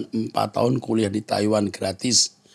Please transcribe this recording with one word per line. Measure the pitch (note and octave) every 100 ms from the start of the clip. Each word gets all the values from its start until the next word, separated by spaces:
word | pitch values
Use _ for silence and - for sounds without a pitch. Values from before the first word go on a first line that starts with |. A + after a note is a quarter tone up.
| -
empat | A2+ A2 G#2+ A2 -
tahun | A#2+ C3
kuliah | - A2+ G#2
di | G#2+
Taiwan | - G#2 G#2 G#2+ G2+
gratis. | - F#2+ F#2+ B2+ A2+ - _ _